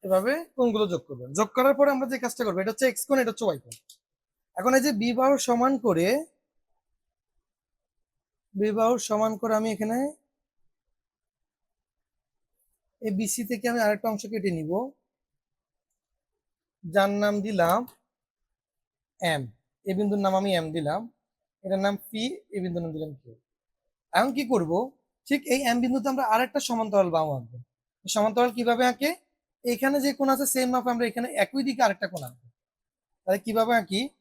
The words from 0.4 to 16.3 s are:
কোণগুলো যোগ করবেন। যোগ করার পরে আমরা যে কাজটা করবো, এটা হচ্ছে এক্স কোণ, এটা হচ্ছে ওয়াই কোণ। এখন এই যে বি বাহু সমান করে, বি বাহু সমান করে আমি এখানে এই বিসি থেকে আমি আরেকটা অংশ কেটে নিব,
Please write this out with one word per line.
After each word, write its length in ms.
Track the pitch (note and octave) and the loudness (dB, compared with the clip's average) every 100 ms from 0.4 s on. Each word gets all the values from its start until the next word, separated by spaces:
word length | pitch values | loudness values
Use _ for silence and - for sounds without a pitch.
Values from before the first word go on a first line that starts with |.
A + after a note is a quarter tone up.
| E4 - | -4 0
কোণগুলো 280 | B3 G#3+ G#3 | 0 2 0
যোগ 100 | F3 - | -2 -6
করবেন। 200 | C3 B2 D3 | -16 -8 -2
যোগ 100 | G#3+ - | 0 4
করার 180 | C4 C#4 | 2 6
পরে 100 | C#4+ | 4
আমরা 120 | C4 C4 | 4 -2
যে 40 | C4 | -4
কাজটা 200 | B3 - | -6 -2
করবো, 140 | A3+ F3+ | -2 0
এটা 120 | F#3+ | -4
হচ্ছে 140 | A3 C4 | 0 0
এক্স 140 | - - | 0 0
কোণ, 80 | C4+ | 2
এটা 120 | A#3 | 2
হচ্ছে 140 | A3 G#3+ | 0 -2
ওয়াই 120 | D3 | -2
কোণ। 100 | - - _ - _ _ _ _ _ - | -8 -20 _ -20 _ _ _ _ _ -2
এখন 160 | G#3 C4 | 2 4
এই 40 | C4+ | 2
যে 40 | G#3+ | 0
বি 100 | A#3 A#3+ | -2 2
বাহু 160 | C4 C#4 - | 2 2 2
সমান 240 | A#3+ B3+ C4+ A3+ | 2 2 2 2
করে, 200 | E3 F3+ C4+ D#4+ _ _ _ _ _ _ _ _ _ _ _ _ _ _ _ _ _ _ _ _ _ _ | 2 2 0 -4 _ _ _ _ _ _ _ _ _ _ _ _ _ _ _ _ _ _ _ _ _ _
বি 140 | G3 G#3 G#3+ | -2 0 2
বাহু 160 | A3+ A#3+ - | 2 2 -2
সমান 240 | G#3+ A3 G#3+ | 0 0 -2
করে 120 | A3+ G#3+ | 0 0
আমি 80 | A3 | 0
এখানে 240 | G3+ G#3+ A#3+ C#4+ D4+ _ _ _ _ _ _ _ _ _ _ _ _ _ _ _ _ _ _ _ _ _ _ _ _ _ _ _ _ | -2 -2 -2 -4 -8 _ _ _ _ _ _ _ _ _ _ _ _ _ _ _ _ _ _ _ _ _ _ _ _ _ _ _ _
এই 100 | A3 G3 | -4 -2
বিসি 240 | G#3 - G#3+ | -4 -4 -6
থেকে 140 | A#3 A#3+ | -4 -2
আমি 80 | A#3+ | 0
আরেকটা 240 | G#3+ G#3 A3+ | 0 0 -2
অংশ 100 | G#3+ G#3+ | -6 -6
কেটে 180 | A3 F#3+ E3+ | -4 -4 -4
নিব, 140 | D#3 F#3 C4 _ _ _ _ _ _ _ _ _ _ _ _ _ _ | -4 -4 -4 _ _ _ _ _ _ _ _ _ _ _ _ _ _